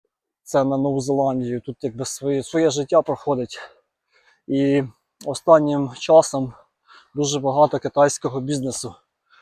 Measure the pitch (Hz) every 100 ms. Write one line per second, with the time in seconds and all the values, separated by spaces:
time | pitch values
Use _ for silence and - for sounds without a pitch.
0 | _ _ _ _ - 143 135 135 139 139
1 | 131 139 135 131 120 120 - 123 135 113
2 | 131 - 139 139 123 165 160 135 135 170
3 | - 135 - 131 120 - - _ _ _
4 | _ _ _ _ - 139 139 143 131 -
5 | _ - 147 131 - 160 147 143 135 123
6 | - 214 208 139 131 - _ _ _ -
7 | _ 139 147 147 135 135 151 139 - -
8 | 143 - 139 135 131 143 131 113 117 -
9 | _ _ _ _